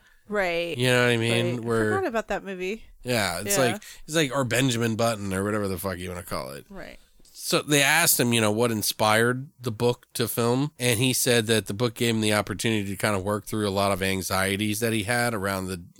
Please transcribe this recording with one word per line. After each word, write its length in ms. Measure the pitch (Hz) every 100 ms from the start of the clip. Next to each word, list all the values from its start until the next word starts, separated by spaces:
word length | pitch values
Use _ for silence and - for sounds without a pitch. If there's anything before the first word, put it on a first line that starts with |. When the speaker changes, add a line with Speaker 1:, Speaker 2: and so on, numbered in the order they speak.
| _ _ -
Speaker 1:
Right. 500 | 208 180 170 170 127
Speaker 2:
You 100 | 127
know 160 | 123 123
what 60 |
I 60 | 117
mean? 380 | 117 117 117 120
Speaker 1:
Right. 80 | 117
Speaker 2:
Where 280 | 113 107
Speaker 1:
I 20 | 104
forgot 100 | 311
about 200 | 226 -
that 140 | -
movie. 400 | 185 185 185 220 - -
Speaker 2:
Yeah, 360 | 123 120 95 85
it's 160 | 101 -
Speaker 1:
Yeah. 60 |
Speaker 2:
like, 180 | 127 202 - - -
it's 100 | 160
like, 160 | 143 135
or 80 |
Benjamin 520 | 127 120 135 117 117 107
Button 380 | 117 107 101
or 100 | 95
whatever 240 | 104 107 101
the 100 | 90
fuck 200 | 95 87
you 120 | 90
wanna 140 | 90
call 280 | - 87 65
it. 140 | 71 -
Speaker 1:
Right. 280 | 196 - - _ _ -
Speaker 2:
So 280 | - - 165
they 200 | - 147
asked 380 | 139 156 170 -
him, 120 | 120
you 60 | 117
know, 100 | 107
what 200 | 107 120
inspired 760 | 110 - - 107 110 117 127 139 -
the 120 | 120
book 360 | 107 120 120 _ -
to 120 | 113
film, 440 | - 117 127 147 -
and 200 | 123 107
he 120 | 131
said 340 | 123 131 120 110
that 180 | 113 101
the 60 |
book 200 | 104 123 -
gave 200 | 117 110
him 60 |
the 120 | 107
opportunity 520 | 104 98 95 117 110 98
to 60 | 98
kinda 240 | 113 101
work 260 | 95 104 -
through 220 | 107 104
a 40 |
lot 200 | 98 98
of 100 | 95
anxieties 760 | 95 95 90 92 95 98 107 104
that 140 | 117
he 100 | 110
had 300 | 98 120 120
around 340 | 110 98 95 92
the, 140 | 90 87